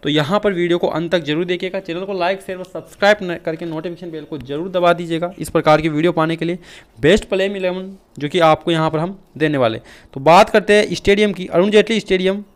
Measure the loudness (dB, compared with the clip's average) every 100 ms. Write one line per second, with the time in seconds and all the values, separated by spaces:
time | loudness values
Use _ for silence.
0 | -2 -2 0 0 0 -2 0 0 0 -2
1 | -2 -2 -2 -4 -2 -4 -6 -8 -8 -8
2 | -6 -4 -2 -4 -8 -12 -12 -14 -16 0
3 | 2 2 0 -6 -6 -6 -6 -8 -8 -10
4 | -12 -12 -10 -12 -8 -8 -4 0 2 2
5 | -2 -4 -6 -8 -4 0 4 4 4 0
6 | 0 2 -2 -2 -4 -6 -10 -20 _ 0
7 | 4 4 2 -2 -2 -2 -4 -4 -8 -16
8 | _ -10 -4 2 4 4 0 0 0 -2
9 | -6 -8 _ -4 -2 2 0 0 -12 -20
10 | _ -2 6 6 6 2 4 2 2 -2
11 | 0 2 2 -2 -2 0 4 4 4 0
12 | 0 0 0 -2 -8